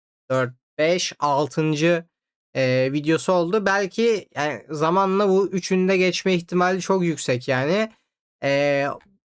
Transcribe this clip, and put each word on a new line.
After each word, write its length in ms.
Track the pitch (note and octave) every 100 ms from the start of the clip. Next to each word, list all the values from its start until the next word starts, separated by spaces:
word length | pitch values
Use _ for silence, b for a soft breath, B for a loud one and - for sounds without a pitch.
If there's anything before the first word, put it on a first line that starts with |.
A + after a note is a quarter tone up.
| _ _ -
dört, 240 | C3 B2+ B2 _ -
beş, 340 | D#3 F3+ - -
altıncı, 840 | D3 C#3 D3 - D#3 D3 E3 E3+ E3+ _ _ _ _
e, 340 | C3 C3 B2+ C3
videosu 400 | D3 D3 D#3+ -
oldu. 340 | F#3 E3+ G#3+ G3
Belki 640 | G3 G3 - A#3 G#3 - C3
yani 300 | D3 A#2+ -
zamanla 580 | D#3 D#3+ F3+ G3 F#3+ G#3
bu 200 | F#3+ G3
üçünü 400 | F#3 - F#3 F#3
de 80 | F#3+
geçme 380 | F#3 F3 F#3+
ihtimali 460 | F3+ E3+ F3+ F3+ F#3+
çok 240 | F3 F#3+
yüksek 440 | F3 D3 - B2 B2+
yani. 440 | B2+ C#3 G3 A3 b b _ _ _
Ee, 440 | C#3 C#3 C#3+ C#3 C#3+ - - _